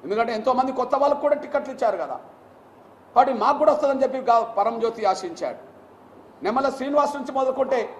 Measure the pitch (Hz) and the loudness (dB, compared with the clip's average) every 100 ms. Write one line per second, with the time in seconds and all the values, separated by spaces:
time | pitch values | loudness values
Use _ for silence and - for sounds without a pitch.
0 | 143 208 233 220 220 254 262 262 254 277 | -4 -2 0 0 0 2 0 -2 -2 2
1 | 285 285 294 294 285 285 269 - 226 190 | 2 2 0 0 -2 -4 -6 -2 -2 -2
2 | 147 123 - - - - - - - - | -6 -10 -14 -20 -20 -20 -20 -20 -20 -20
3 | - 233 269 240 220 302 302 285 277 262 | -2 2 4 4 0 4 4 4 2 2
4 | 262 262 247 233 220 - 208 226 226 226 | 0 0 2 2 2 -2 -2 0 -4 0
5 | 208 190 180 165 143 - - - - - | 0 0 -4 -6 -8 -8 -16 -20 -20 -20
6 | - - - - 170 240 269 262 262 294 | -20 -20 -20 -8 -2 0 0 -2 0 2
7 | 285 285 254 269 262 262 262 254 - - | 2 -2 -4 -2 -2 0 0 0 -2 -10